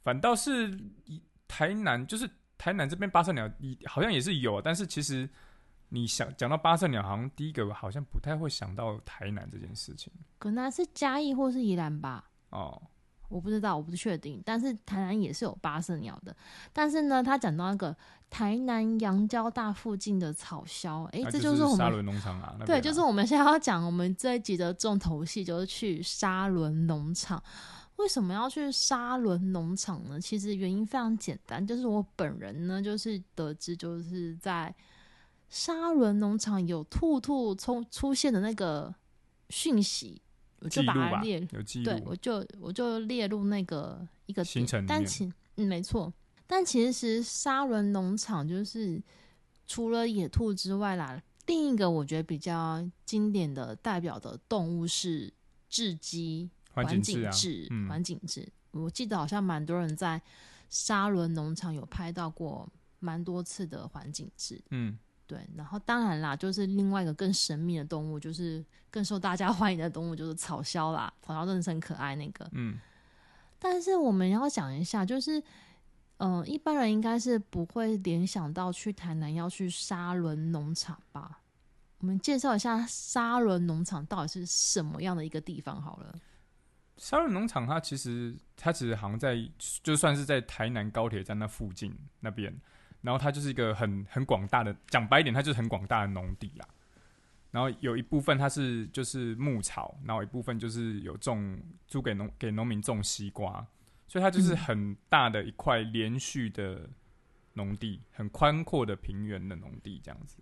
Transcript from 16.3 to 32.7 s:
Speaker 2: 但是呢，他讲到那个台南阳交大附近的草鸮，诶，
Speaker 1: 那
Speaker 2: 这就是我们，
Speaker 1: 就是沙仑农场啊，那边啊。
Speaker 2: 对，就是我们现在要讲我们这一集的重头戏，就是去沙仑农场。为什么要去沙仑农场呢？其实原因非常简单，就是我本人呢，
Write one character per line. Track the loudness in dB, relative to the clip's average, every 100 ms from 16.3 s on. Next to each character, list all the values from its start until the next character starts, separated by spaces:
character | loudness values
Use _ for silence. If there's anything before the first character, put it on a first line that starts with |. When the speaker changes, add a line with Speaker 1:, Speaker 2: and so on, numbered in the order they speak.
| -18 -20 -20 -8
Speaker 2:
但 | 0 2
是 | 4
呢， | 4 4
他 | 4 2
讲 | 2 0
到 | 0
那 | 0
个 | -2 -4 -14 -20 -14
台 | 0 2 2
南 | 2 2 2 2
阳 | 4 4 4
交 | 2 0
大 | -2 -2
附 | -2 -4 -4
近 | 0 0
的 | 0
草 | -4 -8 -10 -10
鸮， | -8 -6 -4 -4
诶， | -4
Speaker 1:
那 | -2
Speaker 2:
这 | 2
就 | 4 6
是 |
我 | 6
们， | 8
Speaker 1:
就 |
是 |
沙 | 6
仑 | 4
农 | 0 -2
场 | -2 -6
啊， | -6 -6
那 |
边 |
啊。 | 2
Speaker 2:
对， | 4
就 | 4
是 | 4
我 | 4
们 | 6 6
现 | 8
在 |
要 | 8 6
讲 | 4 2
我 | 2
们 | 2 2
这 | 0 0
一 | 0
集 | 0 0
的 | 0
重 | 0 2 2
头 | 2 -2
戏， | -2 -4
就 | -2 -2
是 | -2
去 | -2 -2 -2
沙 | -4 0 0 2 2
仑 | 2 2 2 2
农 | 2 -2
场。 | -4 -4 -6 -6 -18 -18 -20 -14 -2
为 | 0
什 | 2
么 | 2
要 | 0 -2
去 | -2 -2
沙 | 2 2 2 0 2
仑 | 4 4 2
农 | 0 0
场 | -2 -2 -4 -6
呢？ | -8
其 | -4 -4
实 | -2
原 | -2 0
因 | 0 0
非 | 0
常 | 0 0
简 | -2 -8 -8
单， | -4 -2
就 | 0
是 | 2
我 | 2 0
本 | -2 -2 -2
人 | -8 -4
呢， | -4